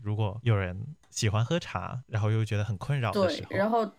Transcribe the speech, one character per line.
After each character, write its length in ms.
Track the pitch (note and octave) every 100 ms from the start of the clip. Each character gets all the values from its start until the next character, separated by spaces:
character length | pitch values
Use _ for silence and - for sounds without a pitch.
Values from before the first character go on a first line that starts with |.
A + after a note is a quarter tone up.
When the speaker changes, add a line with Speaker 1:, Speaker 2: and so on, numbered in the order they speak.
Speaker 1:
如 140 | G2+ G#2
果 200 | G#2 G#2+
有 140 | A#2+ G#2
人 200 | F#2 F#2 B2+ D#3 _
喜 200 | - G#2+
欢 160 | G#2+
喝 160 | B2 E3+
茶， 400 | - F#2 F#2 B2 -
然 120 | A2
后 120 | G#2+
又 120 | A2
觉 120 | A2 G#2
得 80 |
很 120 | G#2 G2
困 220 | - C#3+
扰 140 | A2+
的 180 | G3+ F#3+
时 140 | -
候。 40 | -
Speaker 2:
对， 80 | F#3+
然 140 | G#3
后 180 | A#3 G#3